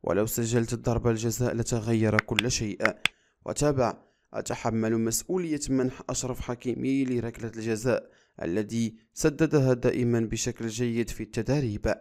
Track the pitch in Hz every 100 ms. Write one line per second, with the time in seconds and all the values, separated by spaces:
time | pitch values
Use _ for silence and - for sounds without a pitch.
0 | - 90 110 - 117 120 117 117 - 113
1 | 117 113 117 107 123 117 113 117 107 113
2 | 110 107 - 104 113 - 110 95 - -
3 | - _ _ _ - - 147 135 117 95
4 | _ _ _ 107 - 113 120 110 110 113
5 | 113 113 - 185 170 151 147 131 127 -
6 | - 131 123 123 - 120 127 120 127 135
7 | 131 123 117 117 113 110 110 110 123 110
8 | - _ _ - 82 95 104 117 113 110
9 | _ - 160 139 156 151 131 123 123 -
10 | 120 117 113 113 123 117 113 110 120 117
11 | 113 - 104 - 107 143 127 104 113 -